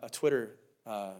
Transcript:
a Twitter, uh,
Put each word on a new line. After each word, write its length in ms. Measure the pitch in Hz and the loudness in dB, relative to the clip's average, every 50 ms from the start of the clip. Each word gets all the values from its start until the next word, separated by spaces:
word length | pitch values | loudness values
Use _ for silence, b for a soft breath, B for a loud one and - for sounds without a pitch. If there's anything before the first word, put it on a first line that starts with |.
| - | -10
a 60 | 117 | -10
Twitter, 460 | - - - 151 143 127 113 107 104 - _ _ _ _ _ | -4 2 4 4 4 4 2 -2 -6 -14 _ _ _ _ _
uh, 280 | 117 107 101 101 95 95 95 | -6 -4 -4 -4 -6 -8 -12